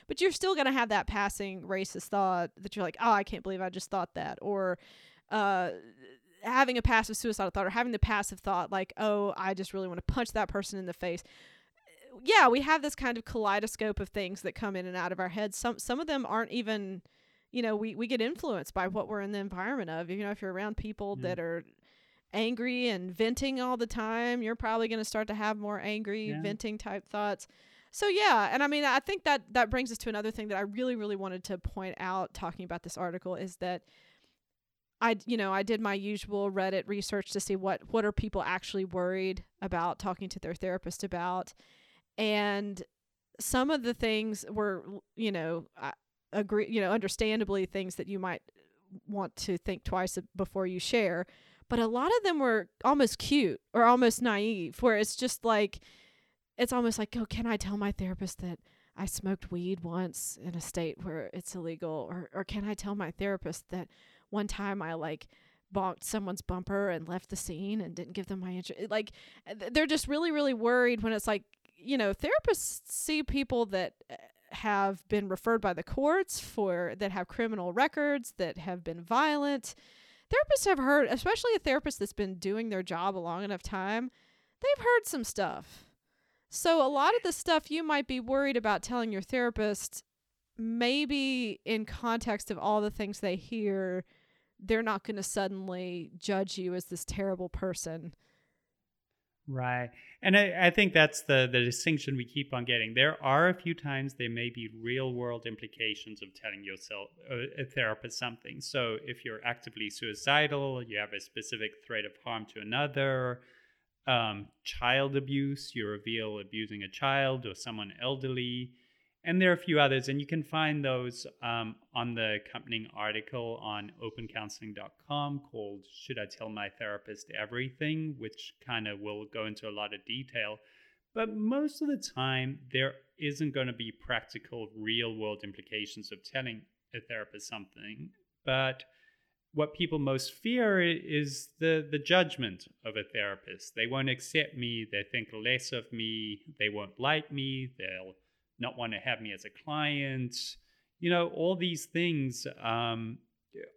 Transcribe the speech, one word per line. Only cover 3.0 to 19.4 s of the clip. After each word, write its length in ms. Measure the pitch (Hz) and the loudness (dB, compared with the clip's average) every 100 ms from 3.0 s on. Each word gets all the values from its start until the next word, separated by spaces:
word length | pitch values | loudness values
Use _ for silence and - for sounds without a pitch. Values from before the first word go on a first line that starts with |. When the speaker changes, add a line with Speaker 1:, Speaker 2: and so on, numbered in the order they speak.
Speaker 1:
"Oh, 100 | 233 | 4
I 120 | 202 196 | 4 4
can't 180 | 214 | -6
believe 160 | 190 190 | -6 -4
I 100 | 185 | -4
just 220 | 185 - | -4 -4
thought 220 | 196 170 | -4 -4
that," 260 | 165 151 - | -4 -6 -6
or, 360 | 208 196 185 180 - - - - - | -4 0 0 -2 -6 -20 -20 -20 -4
uh, 400 | 214 202 190 175 90 117 123 131 - _ _ | 2 4 4 2 -2 -12 -20 -20 -20 _ _
having 340 | 226 247 262 247 | 2 6 6 6
a 40 | |
passive 360 | 233 226 220 220 | 6 6 4 -2
suicidal 340 | 233 214 190 | -2 0 0
thought, 160 | 196 190 | 0 0
or 40 | |
having 200 | 220 247 | 2 0
the 80 | 220 | 4
passive 400 | - 208 202 185 | 4 4 0 -4
thought 320 | - 180 160 | 0 0 0
like, 220 | 190 190 - | -2 -4 0
"Oh, 380 | 214 208 202 - | 2 2 2 0
I 180 | 190 | -2
just 200 | 190 190 | -2 -4
really 160 | 190 185 | -4 -6
wanna 120 | 175 | -4
punch 280 | - 262 233 | 0 0 0
that 160 | 220 190 | 0 0
person 320 | 202 190 196 | -2 -4 -6
in 60 | 185 | -8
the 80 | |
face." 300 | - 180 170 - - - - _ _ _ - - - | -4 -4 -4 -8 -20 -20 -20 _ _ _ -20 -20 -8
Yeah, 240 | 262 427 262 | 6 10 10
we 140 | 254 | 8
have 200 | 285 311 | 6 4
this 140 | 285 - | 2 -2
kind 220 | 262 233 | -2 -2
of 80 | - | -4
kaleidoscope 720 | 233 208 208 214 - 214 202 | -2 2 2 0 -2 -2 -2
of 80 | 196 | -4
things 360 | 208 185 190 | -4 -4 -4
that 100 | 185 | -6
come 240 | - 208 190 | -4 -4 -4
in 80 | 180 | -4
and 100 | 180 | -2
out 160 | 180 | -2
of 80 | 185 | -2
our 100 | 185 | -4
heads. 280 | 190 214 - | -2 -4 -2
Some, 200 | 240 233 | -4 -4
some 220 | - 254 | -2 -2
of 80 | 320 | 0
them 180 | 277 247 | -2 0
aren't 260 | 220 233 | 0 0
even, 500 | 247 220 214 190 185 - _ _ _ _ | -2 -2 -2 -4 -8 -14 _ _ _ _
you 80 | 240 | -2
know, 140 | 226 214 | 0 0
we, 200 | 220 185 | -2 -4
we 120 | 226 | -2
get 140 | 247 | 0
influenced 520 | 226 349 302 196 - | 0 -2 -2 -2 -4
by 140 | 190 185 | -2 -2
what 200 | 208 202 | -2 -4
we're 100 | 208 | -4
in 120 | 196 | -4
the 60 | |
environment 500 | 202 | -4